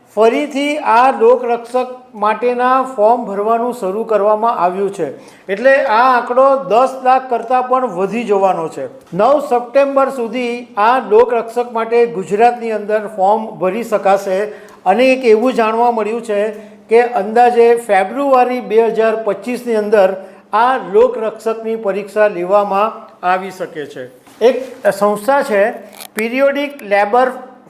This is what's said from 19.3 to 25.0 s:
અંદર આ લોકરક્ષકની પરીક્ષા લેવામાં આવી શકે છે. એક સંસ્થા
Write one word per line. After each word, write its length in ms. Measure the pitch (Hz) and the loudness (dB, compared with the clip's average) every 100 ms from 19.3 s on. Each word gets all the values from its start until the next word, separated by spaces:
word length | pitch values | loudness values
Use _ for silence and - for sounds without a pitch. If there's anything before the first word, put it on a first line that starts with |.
| 196 240 247 240 220 | -4 -6 -6 -2 -2
અંદર 400 | 208 214 190 190 - - - | 2 4 4 0 -12 -20 -4
આ 240 | 208 247 262 | 0 2 0
લોકરક્ષકની 1000 | 180 202 247 233 220 220 226 226 220 220 | 0 2 2 0 -6 -6 -6 -6 -6 -6
પરીક્ષા 520 | 208 196 202 214 214 | -4 -6 -4 0 0
લેવામાં 640 | 175 180 202 202 196 220 220 - - 180 | 0 0 0 2 0 -2 -4 -20 -8 -2
આવી 260 | 185 190 | -2 -4
શકે 340 | 180 165 160 139 | -10 -12 -10 -12
છે. 240 | 143 123 - - - | -14 -16 -18 -18 0
એક 460 | 226 254 - - 202 | 2 2 -6 -4 -4
સંસ્થા 560 | - | 0